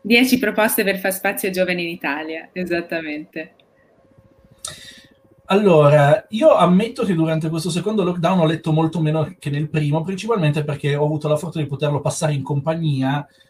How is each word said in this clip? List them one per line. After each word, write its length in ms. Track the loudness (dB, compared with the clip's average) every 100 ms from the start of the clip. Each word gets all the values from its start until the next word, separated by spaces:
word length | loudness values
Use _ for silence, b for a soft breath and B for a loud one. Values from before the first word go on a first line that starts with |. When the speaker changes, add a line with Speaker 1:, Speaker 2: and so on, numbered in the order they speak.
Speaker 1:
Dieci 380 | 0 2 4 2
proposte 460 | 0 0 0 0
per 140 | -2 -2
far 140 | -4
spazio 360 | -4 -4 -4 -4
ai 60 |
giovani 280 | -2 -2 -2
in 60 | -6
Italia, 600 | -6 -6 -6 -8 -12 -12
esattamente. 1040 | -10 -4 -4 -4 -8 -8 -10 -12 -14 -14 _ _ _ _ _ _ _ _ _ _ _ B B B B B B _ _ -2
Speaker 2:
Allora, 760 | 2 6 6 8 6 6 4 0
io 260 | 4 4
ammetto 500 | 6 6 4 2 -2
che 80 | -2
durante 360 | 0 0 0 -2
questo 220 | -4 -2
secondo 340 | -4 -2 0
lockdown 340 | 0 0 0 2
ho 80 | 2
letto 240 | 0 0
molto 300 | 0 0 0
meno 340 | -2 0 -2 -6
che 140 | -6
nel 180 | -4 -4
primo, 360 | -2 0 -2
principalmente 580 | -4 -6 -4 0 0 0
perché 320 | -4 -4 -2
ho 100 | 0
avuto 220 | -2 -2 -2
la 100 | -2
fortuna 280 | -2 -6
di 60 | -6
poterlo 300 | -4 -2 -2
passare 340 | -4 -4 -4
in 100 | -4
compagnia, 840 | -4 -4 -2 -2 -2 -2 -2 -4 -6 b b